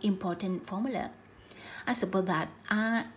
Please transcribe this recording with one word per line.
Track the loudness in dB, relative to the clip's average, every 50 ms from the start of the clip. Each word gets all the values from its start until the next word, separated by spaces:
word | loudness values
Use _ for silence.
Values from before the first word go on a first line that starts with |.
| 2
important | 2 2 2 0 -2 -2 -2 -2 -2 -2 -2 -4 -4
formula. | -4 -2 -2 0 0 -2 -2 -4 -6 -12 -20 -20 -20 -20 -20 -20 -20 -18 -16 -14 -14 -8 -4 -2
I | 2
suppose | 2 2 2 2 2 2
that | 4 2 2 0 -2 -6 -12 -2 0
I, | 2 2 4 2 2 0 0 -2 -2